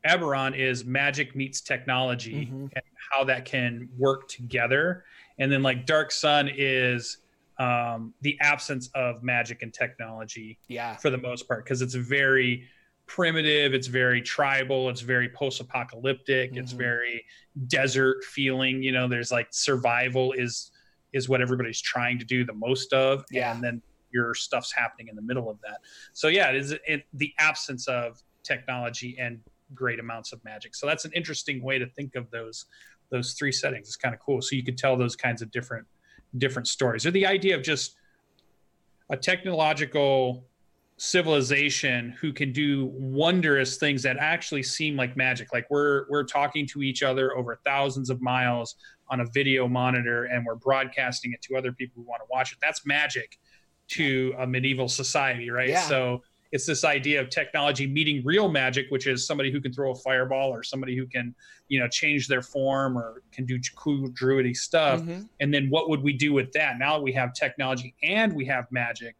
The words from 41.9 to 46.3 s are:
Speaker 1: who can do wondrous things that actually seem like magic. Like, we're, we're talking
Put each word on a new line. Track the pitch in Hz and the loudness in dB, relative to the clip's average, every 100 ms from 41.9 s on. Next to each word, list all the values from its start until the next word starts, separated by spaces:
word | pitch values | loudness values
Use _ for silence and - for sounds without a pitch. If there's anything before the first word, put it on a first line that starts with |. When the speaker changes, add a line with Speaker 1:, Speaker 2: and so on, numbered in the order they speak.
| 123 120 120 | 0 -4 -6
Speaker 1:
who | 160 | -6
can | 139 139 | -2 -4
do | 127 147 139 131 | 0 0 0 -2
wondrous | 131 131 131 165 185 160 139 131 - | -4 -4 2 4 4 4 4 2 0
things | 151 139 | 2 2
that | 131 131 | 0 0
actually | 151 165 - 147 | 0 -2 -2 -4
seem | 127 - 156 143 | -4 -2 -2 0
like | 127 127 | -2 0
magic. | 131 123 - | 0 0 -2
Like, | 123 117 | -4 0
we're, | 147 147 143 139 | 2 4 2 2
we're | 143 | 0
talking | 127 | 0